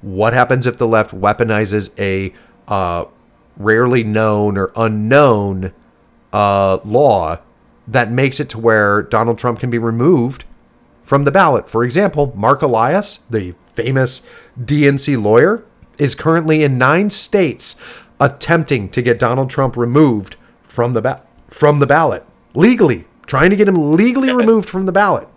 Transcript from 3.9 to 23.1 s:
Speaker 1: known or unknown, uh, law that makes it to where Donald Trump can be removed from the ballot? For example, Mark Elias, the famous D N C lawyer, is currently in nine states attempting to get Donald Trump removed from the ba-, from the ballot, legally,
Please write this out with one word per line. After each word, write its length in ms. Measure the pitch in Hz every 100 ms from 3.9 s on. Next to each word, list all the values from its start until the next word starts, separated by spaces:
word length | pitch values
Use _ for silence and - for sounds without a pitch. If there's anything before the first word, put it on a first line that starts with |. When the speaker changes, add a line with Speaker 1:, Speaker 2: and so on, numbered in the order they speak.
| 127
Speaker 1:
known 540 | 107 107 110 104 104 98
or 120 | 95 -
unknown, 960 | 113 107 107 135 147 107 101 95 92 - _ _ _ _ _
uh, 460 | 104 101 98 98 95
law 540 | 104 110 147 101 80 85 _ _ _ _ -
that 240 | 123 113
makes 300 | 120 135 131
it 80 | 143
to 80 | 117
where 440 | 113 110 101 101
Donald 360 | - 110 113 113
Trump 200 | 123 117
can 100 | 127
be 80 | 117
removed 640 | 117 117 135 170 120 135 - - _ _ _ _
from 220 | - 139
the 60 | 143
ballot? 380 | 156 175 120 -
For 120 | 110
example, 480 | 123 143 202 147 143 101
Mark 240 | 107 -
Elias, 580 | 147 113 120 180 202 - _
the 240 | 117 92 90 _
famous 500 | - 117 131 127 - - - - -
D 240 | 117 147 143
N 120 | 139
C 180 | - 135
lawyer, 460 | 104 113 160 233 - _ _ _
is 160 | 147
currently 480 | - 156 165 160 156
in 140 | 147 127
nine 320 | 131 160 208
states 680 | - - 208 165 - - - - - _ _
attempting 680 | 135 - - 165 160 131 95
to 100 | -
get 180 | 120 117
Donald 300 | 123 127 131
Trump 280 | - 135 110
removed 580 | 120 131 151 110 98 - _ _
from 300 | _ - 120
the 80 | 120
ba-, 220 | 117 139 _ _ _
from 300 | - 147 147
the 80 | 139
ballot, 380 | 147 156 92 - _ _
legally, 520 | 120 196 247 160 98 -